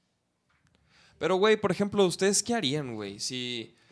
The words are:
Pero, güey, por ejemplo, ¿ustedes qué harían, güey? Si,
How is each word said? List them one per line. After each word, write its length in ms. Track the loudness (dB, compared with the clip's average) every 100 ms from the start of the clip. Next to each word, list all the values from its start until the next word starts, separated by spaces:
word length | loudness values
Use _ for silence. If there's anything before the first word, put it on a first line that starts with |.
| _ _ _ _ _ _ _ _ _ _ _ _
Pero, 160 | 0 4
güey, 220 | 4 4
por 120 | 2
ejemplo, 340 | 0 0 2 2
¿ustedes 360 | 2 2 2
qué 120 | 0
harían, 420 | -2 -2 -2 -4 -6
güey? 240 | -8 -8
Si, 560 | -8 -6 -6 -8 -10 _ _